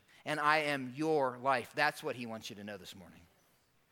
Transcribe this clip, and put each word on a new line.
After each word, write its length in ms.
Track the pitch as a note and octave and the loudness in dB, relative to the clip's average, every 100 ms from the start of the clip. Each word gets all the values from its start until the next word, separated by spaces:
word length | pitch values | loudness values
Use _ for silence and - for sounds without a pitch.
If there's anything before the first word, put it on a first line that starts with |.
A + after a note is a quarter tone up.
| - - | -18 -12
and 160 | - D3+ | -4 0
I 180 | D3 D#3 | 4 4
am 340 | D3 C#3+ B2+ B2+ | 4 0 -2 -2
your 420 | D#3 D#3 C3 B2 | 2 2 2 0
life. 280 | C3 C3 A2+ | 2 2 2
That's 280 | C#3+ D3 D3+ | 0 2 2
what 140 | D3+ B2 | -4 -6
he 100 | A#2+ | -6
wants 240 | A2 - | -8 -10
you 60 | G2+ | -10
to 80 | |
know 120 | G2+ G2+ | -10 -10
this 200 | F#2 G2 | -12 -16
morning. 240 | F2 E2+ E2 _ _ _ _ _ _ | -18 -20 -20 _ _ _ _ _ _